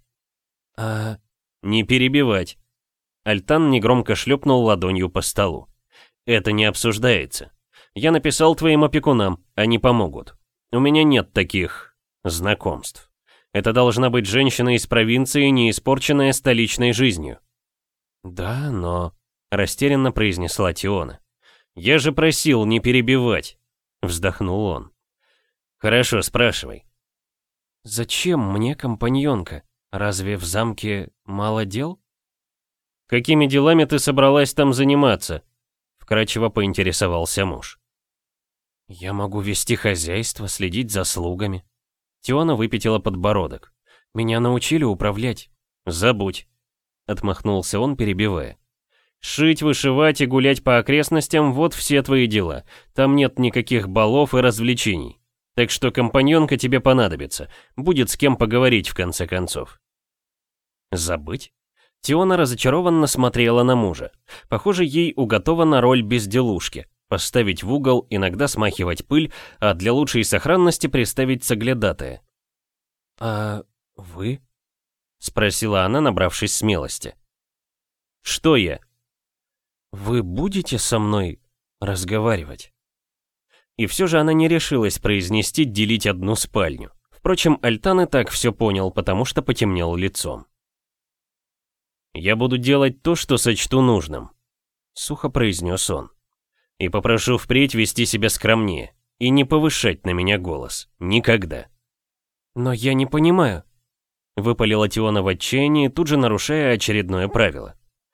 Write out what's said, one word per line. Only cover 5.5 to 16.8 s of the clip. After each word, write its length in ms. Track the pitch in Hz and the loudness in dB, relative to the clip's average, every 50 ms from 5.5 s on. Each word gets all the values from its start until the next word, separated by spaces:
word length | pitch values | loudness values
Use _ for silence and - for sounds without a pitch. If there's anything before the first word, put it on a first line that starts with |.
| 80 - - - _ _ _ _ _ - - _ _ _ _ | -2 -6 -12 -16 _ _ _ _ _ -20 -20 _ _ _ _
«Это 280 | - 120 113 - 110 104 | 0 0 0 2 0 2
не 120 | 107 107 | 2 2
обсуждается. 880 | 107 101 - - 117 107 104 117 127 117 92 69 65 - - - - _ _ _ _ _ - _ _ _ | 0 0 0 0 -2 0 2 2 2 2 2 0 -6 -10 -14 -14 -16 _ _ _ _ _ -20 _ _ _
Я 180 | 98 117 160 | -2 0 2
написал 440 | 170 156 135 156 135 - 160 160 165 | 2 2 2 0 0 4 4 4 4
твоим 280 | - 160 165 156 151 151 | 4 2 2 4 4 4
опекунам, 600 | 147 - 151 139 151 139 117 101 95 90 - _ _ _ | 2 2 0 2 2 2 2 2 0 -2 -4 _ _ _
они 240 | - 107 113 117 110 | -2 0 2 2 2
помогут. 580 | - 131 120 117 104 82 69 64 - - - _ _ _ _ _ _ _ | 2 2 2 2 0 -2 -4 -10 -16 -18 -20 _ _ _ _ _ _ _
У 80 | - 120 | -2 0
меня 240 | 135 143 147 156 156 | 2 4 4 4 4
нет 300 | 151 139 120 95 - _ | 6 4 4 2 0 _
таких 640 | 110 95 82 - 98 90 78 - - - - _ _ _ _ _ _ - | -2 -2 0 -2 -4 -4 -4 -6 -12 -18 -20 _ _ _ _ _ _ -6
знакомств. 880 | 95 80 82 87 101 104 - - 95 78 - - - - - - _ _ _ _ _ _ _ _ _ | -6 -4 -2 -2 -2 -2 -2 -2 -6 -6 -6 -10 -14 -16 -18 -20 _ _ _ _ _ _ _ _ _
Это 220 | - 101 101 117 110 | -6 -2 -2 0 2
должна 360 | 123 123 123 110 120 127 127 | 4 4 4 4 2 0 2
быть 160 | 117 123 110 | 0 0 -2
женщина 500 | 95 101 127 135 135 - - 120 123 123 | 0 0 2 2 2 2 0 0 2 2
из 120 | 117 - - | 0 0 0
провинции, 600 | - 113 110 110 117 127 135 131 - 147 143 139 | 0 2 2 2 2 0 0 0 0 2 2 4
не 220 | 135 127 117 113 | 4 4 2 2
испорченная 640 | 104 - - - 135 135 - - 147 143 139 135 | 0 0 0 0 0 0 0 0 2 2 2 2
столичной 600 | 131 - - 139 123 113 117 107 - - | 0 0 0 0 2 2 0 0 0 0